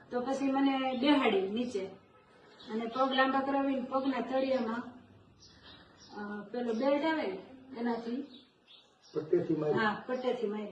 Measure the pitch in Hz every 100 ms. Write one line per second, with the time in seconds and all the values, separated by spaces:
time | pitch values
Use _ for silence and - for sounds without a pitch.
0 | - 247 262 269 277 269 277 269 262 240
1 | 285 277 240 196 196 220 240 196 185 -
2 | - - _ - - - - 226 226 254
3 | 269 262 269 269 277 277 277 247 247 269
4 | 269 247 - 262 269 254 226 240 - -
5 | - - - - - - - - - -
6 | - 208 208 208 - 240 233 220 269 294
7 | 320 311 214 185 - - - 233 233 233
8 | 226 262 - - - _ _ - - _
9 | - - - 175 - 151 151 220 214 -
10 | - 254 254 - 208 214 196